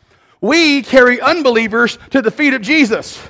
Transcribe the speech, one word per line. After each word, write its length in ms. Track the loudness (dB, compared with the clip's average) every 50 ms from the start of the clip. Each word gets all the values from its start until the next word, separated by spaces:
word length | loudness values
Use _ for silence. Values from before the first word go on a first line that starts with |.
| _ _ _ _ _ _ _ -6
We 420 | -2 0 0 2 2 2 0 0
carry 400 | -2 2 4 4 4 4 2 0
unbelievers 760 | 0 -2 -2 0 0 0 0 0 -2 -2 -2 -2 -2 -2 -4 -8 -14 -4
to 100 | -2 -2
the 100 | -2 -2
feet 220 | -2 -2 -2 -2
of 80 | -2 -2
Jesus. 580 | -4 -2 0 0 2 0 0 -6 -6 -12 -16 -18 -20